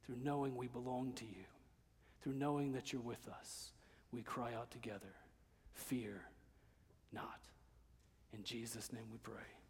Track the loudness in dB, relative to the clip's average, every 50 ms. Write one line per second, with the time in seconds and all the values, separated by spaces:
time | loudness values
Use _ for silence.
0 | -4 -4 -4 2 4 4 6 6 6 4 4 2 0 0 0 0 2 4 4 4
1 | 4 4 2 0 -4 -6 -6 -8 -10 -12 -14 -20 -20 -20 -20 -20 -20 -20 -20 -20
2 | -20 -20 -18 -2 0 2 4 4 6 6 6 6 6 4 4 2 0 0 0 0
3 | 0 0 -2 -2 -4 -8 -8 -8 -8 -8 -8 -8 -8 -10 -10 -16 -20 -20 -20 -20
4 | -12 -6 -4 -4 -2 0 0 2 2 2 2 0 -2 -2 -6 -4 -4 -2 -2 -2
5 | -6 -8 -12 -14 -16 -20 -20 -20 -20 -20 -20 -20 -20 -16 -10 -8 0 2 2 4
6 | 4 2 -2 -4 -6 -8 -14 -18 -20 -20 -20 -20 -20 -20 -20 -20 -20 -20 -20 -20
7 | -16 -8 -4 -4 -4 -4 -4 -8 -12 -16 -18 -18 -20 -20 -20 -20 -20 -20 -20 -20
8 | -20 -20 -20 -20 -18 -12 -10 -4 -2 -2 0 0 -2 -2 -2 -4 -4 -4 -4 -4
9 | -6 -6 -8 -8 -6 -6 -6 -6 -8 -10 -12 -16 -20